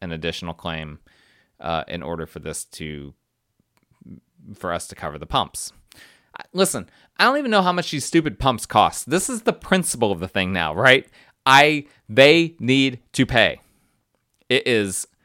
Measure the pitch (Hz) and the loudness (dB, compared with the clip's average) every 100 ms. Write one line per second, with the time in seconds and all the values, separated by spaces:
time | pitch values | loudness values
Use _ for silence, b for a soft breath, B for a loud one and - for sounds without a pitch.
0 | 90 82 82 - 87 80 87 80 78 76 | -12 -8 -8 -8 -12 -10 -10 -10 -12 -16
1 | b b b b b _ - 82 - 87 | b b b b b _ -6 -6 -6 -10
2 | 73 85 80 82 78 78 - - 80 73 | -8 -10 -10 -12 -12 -12 -14 -14 -12 -12
3 | 71 - _ _ _ _ _ _ _ _ | -16 -20 _ _ _ _ _ _ _ _
4 | - - _ _ - 104 90 85 - - | -20 -20 _ _ -20 -12 -8 -8 -8 -12
5 | 78 76 - 139 101 - - - _ B | -12 -12 -6 -4 -4 -8 -14 -16 _ B
6 | B B B - - 180 190 113 92 b | B B B -20 -12 -2 0 -2 -10 b
7 | b - 220 285 269 214 180 180 170 147 | b 0 0 0 0 0 2 -2 -4 -6
8 | - 165 156 98 135 117 - 110 87 - | -2 0 0 -2 -2 -2 0 2 2 0
9 | - 165 - 240 233 - - 190 170 127 | -4 -4 -2 -4 -4 -4 -2 -2 0 -2
10 | 113 90 90 101 92 95 80 80 131 131 | -2 -2 -4 -2 -2 -2 -2 0 4 4
11 | - b b b - 135 147 151 143 b | 0 b b b 4 6 6 2 -4 b
12 | _ 107 139 165 165 165 117 135 135 123 | _ 6 8 8 2 -4 0 2 2 -2
13 | _ - 131 123 98 64 _ _ _ _ | _ -2 2 4 2 0 _ _ _ _
14 | _ _ _ _ _ 127 - 117 101 95 | _ _ _ _ _ 0 2 0 0 -4
15 | - _ | -10 _